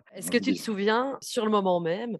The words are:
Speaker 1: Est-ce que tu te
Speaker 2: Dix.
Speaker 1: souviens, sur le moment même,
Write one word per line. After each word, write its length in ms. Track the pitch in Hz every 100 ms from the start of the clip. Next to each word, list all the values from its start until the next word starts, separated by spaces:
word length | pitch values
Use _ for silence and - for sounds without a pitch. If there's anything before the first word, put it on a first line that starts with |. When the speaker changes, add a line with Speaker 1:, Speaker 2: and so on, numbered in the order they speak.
| - 190
Speaker 1:
Est-ce 160 | -
que 60 | 240
tu 140 | 196
te 0 |
Speaker 2:
Dix. 120 | -
Speaker 1:
souviens, 540 | - 196 202 226 269 262
sur 240 | - 247
le 80 | 214
moment 300 | 208 190 175
même, 360 | 165 185 240 202